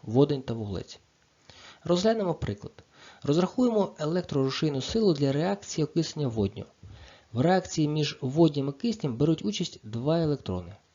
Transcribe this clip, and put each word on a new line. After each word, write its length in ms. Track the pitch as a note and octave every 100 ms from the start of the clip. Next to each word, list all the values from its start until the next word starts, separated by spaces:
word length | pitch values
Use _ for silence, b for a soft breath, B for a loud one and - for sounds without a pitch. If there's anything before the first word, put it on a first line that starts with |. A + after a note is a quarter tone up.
водень 380 | - A#2 C#3+ C#3
та 120 | C3
вуглець. 460 | A#2 G#2 F2+ - - _ _ _ _ B B B B
Розглянемо 500 | - F3 G#3+ A3+ F#3+
приклад. 400 | - - G2+ - - - B B B
Розрахуємо 720 | C#3 D#3 F3+ - B3+ G#3+ F#3+ -
електрорушійну 800 | D3+ F3 E3 C#3+ C3+ C3 D#3 C3+
силу 320 | - A3+ G#3+
для 180 | D3 C#3
реакції 540 | C#3+ F3 G3 - - D3+
окислення 420 | E3+ D#3+ - C#3
водню. 380 | A2+ G2 - - _ B B B B B
В 80 | A2+
реакції 460 | D#3 F#3 F3+ - D3
між 300 | D3+ D3 -
воднем 480 | C3 D3 E3 C#3+ C#3
і 20 |
киснем 460 | C#3+ A#3 A3 D3+ A2+
беруть 280 | D3+ D#3+ G#3
участь 340 | G3+ F3 -
два 360 | A2+ A#2 C3+ E3
електрони. 560 | D#3+ C#3 - F#2 F2 F#2+ _